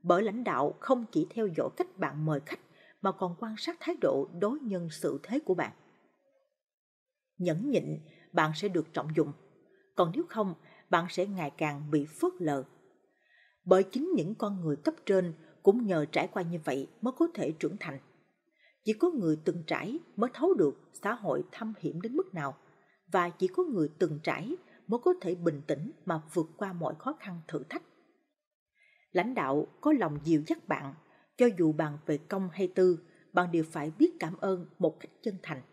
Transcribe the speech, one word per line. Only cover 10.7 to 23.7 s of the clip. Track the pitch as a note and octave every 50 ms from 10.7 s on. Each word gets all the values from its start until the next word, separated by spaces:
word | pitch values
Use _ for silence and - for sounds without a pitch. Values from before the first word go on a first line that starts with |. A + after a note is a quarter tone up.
| - - - _
bạn | F#3 E3+ E3+ F3
sẽ | - - F3+
ngày | G3+ G3+ F#3 D#3+ C#3 -
càng | - D#3+ D3+ D3 C#3+ D3+ D3
bị | D3+ D3+ C#3+ C#3+ - -
phớt | - F#4 F4+ -
lờ. | F3+ D3+ C#3+ C#3 C3 - _ _ _ _ _ _ _ _ _ _ _ _ _ _ _ _ _ _ _
Bởi | F3+ - F#3
chính | G3 G3 - B3 D4 F#4 F4+
những | A#3 D3+ F3 A3
con | - - G3+ G3+ F#3
người | E3+ D#3 C#3+
cấp | C#3 - D#4+ D#4 - -
trên | - G3 F#3+ F3+ F3 D#3+ - - - - _
cũng | _ F#3+ G#3 A#3+ A#3+
nhờ | G3+ F3+ D#3+ D3 C#3+
trải | - - D3+ F#3
qua | - G#3
như | F3+ E3 F3 E3+ D#3
vậy | - C3 C3+ C3+ - - _
mới | - B3 B3+ -
có | E4 E4+ E4
thể | - D#3+ C3
trưởng | D#3+ D#3 - D3+ F3+ G#3
thành. | - - C3+ C3+ - _ _ _ _ _ _ _ _ _ _ _ _ _ _ _ _
Chỉ | G#3+
có | A3 G#3+ E4 F4+
người | E4+ C4+ F#3 D#3+ D3+ D#3 -
từng | G3 D#3 F3 D#3
trải | - D#3 C3+ - F#3+ B3+ E4+ - - -
mới | - A3 B3 -
thấu | - C#4+ F#4 F#4+
được | B3 E3 C#3+ C3 - - _ _ -
xã | - G3+ A#3
hội | A#3+ G#3 E3+ C3 D3 D3 -
thâm | - - A3 A3 G#3+ -
hiểm | - D3+ - E3
đến | F3+ A3+
mức | B3 D#4+ F#4+ - -
nào, | E3+ C#3+ C#3 C#3+ - _ _ _ _ _ _ _ _ _ _
và | E3+ F#3+ F3 F3
chỉ | E3 - F#3 F#3
có | F#3 - F#4
người | E4+